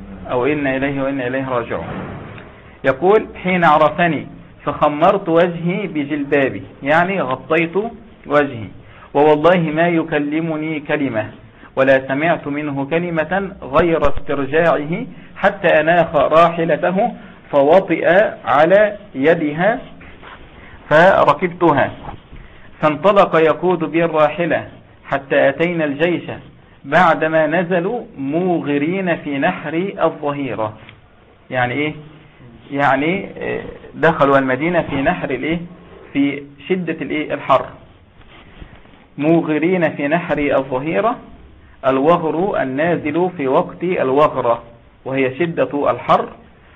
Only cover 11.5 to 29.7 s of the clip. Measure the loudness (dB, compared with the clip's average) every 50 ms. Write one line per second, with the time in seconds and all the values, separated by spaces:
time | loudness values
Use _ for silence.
11.5 | -20 -20 -20 -6 -2 2 4 4 4 2 2 -2 -4 0 0 0 0 -2 -4 -6
12.5 | -6 -6 -6 -4 -4 -4 -4 -2 -2 -2 -2 -2 -2 -2 -2 -2 -2 -4 -4 -6
13.5 | -10 -12 -6 -2 0 2 2 2 2 2 4 4 4 2 0 -2 -2 -2 -2 0
14.5 | 2 2 4 4 2 0 -2 -4 -6 -6 -6 -10 -12 -16 -20 -20 -6 -2 -2 -2
15.5 | 0 0 2 2 4 4 4 4 4 2 2 2 2 0 2 4 6 6 6 6
16.5 | 4 0 0 0 0 0 0 0 0 0 0 -2 -2 -8 -16 -20 -20 -20 -8 0
17.5 | 2 4 4 6 6 4 4 2 -2 0 2 4 4 4 4 2 -2 -6 -2 0
18.5 | 2 4 4 6 6 4 4 2 0 -6 -14 -12 -6 0 2 2 2 2 0 -2
19.5 | -2 0 0 0 0 -2 -6 -14 -20 -20 -20 -20 -20 -20 -20 -20 -20 -20 -20 -20
20.5 | -20 -20 -20 -20 -20 -14 -2 2 4 6 6 6 6 6 4 4 2 2 0 -4
21.5 | -2 0 2 2 4 2 0 -2 -4 -8 -14 -16 -16 -16 -18 -20 -20 -20 -20 -20
22.5 | -20 -20 -20 -20 -6 -2 0 0 0 2 2 4 6 6 4 4 4 4 4 4
23.5 | 2 2 0 0 0 0 -2 -2 0 0 0 2 2 2 2 2 2 0 -2 0
24.5 | -2 -2 -4 -8 -16 -20 -20 -20 -20 -20 -8 -6 -6 -4 -2 0 2 2 4 2
25.5 | 2 0 -2 -2 0 -2 -2 -4 -2 -2 0 0 0 -2 -6 -8 -12 -14 -16 -20
26.5 | -20 -20 -20 -20 -20 -20 -6 0 2 4 4 4 4 2 0 0 2 2 2 2
27.5 | 0 0 0 0 0 0 0 -2 -4 -6 -8 -10 -10 -8 -6 -4 -2 0 0 0
28.5 | 0 0 0 -2 -2 0 0 -2 -2 -2 -2 -2 -4 -4 -4 -6 -4 -2 0 -2
29.5 | -2 -4 -6 -6